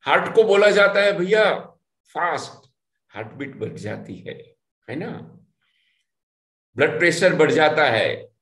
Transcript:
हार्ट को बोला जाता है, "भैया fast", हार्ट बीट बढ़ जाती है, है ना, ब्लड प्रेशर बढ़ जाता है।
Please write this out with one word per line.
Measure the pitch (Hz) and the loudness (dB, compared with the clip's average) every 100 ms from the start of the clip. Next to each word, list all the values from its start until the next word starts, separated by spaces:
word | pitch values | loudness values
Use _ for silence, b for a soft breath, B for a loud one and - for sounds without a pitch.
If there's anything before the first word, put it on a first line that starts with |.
हार्ट | - 165 - | 0 0 2
को | - | 2
बोला | 220 202 208 | 4 4 4
जाता | 196 202 202 | 4 4 4
है, | 202 170 | 0 0
"भैया | 180 214 208 151 - _ _ _ | 0 2 2 0 -8 _ _ _
fast", | _ - 175 147 - - _ _ _ _ _ | _ -6 -4 -4 -8 -18 _ _ _ _ _
हार्ट | 101 113 | -16 -14
बीट | 120 139 - | -12 -14 -10
बढ़ | 104 | -12
जाती | 80 104 107 104 | -10 -12 -12 -14
है, | 101 - - - _ _ _ - | -16 -14 -16 -20 _ _ _ -14
है | 131 | -12
ना, | 226 170 - - _ _ _ _ _ _ _ _ _ _ _ _ _ 113 | -12 -14 -18 -20 _ _ _ _ _ _ _ _ _ _ _ _ _ -2
ब्लड | 151 - | -2 0
प्रेशर | 170 165 190 | 0 2 2
बढ़ | - 151 | 4 2
जाता | 131 151 151 143 | 4 2 2 0
है। | 113 82 - - _ | 2 -2 -4 -12 _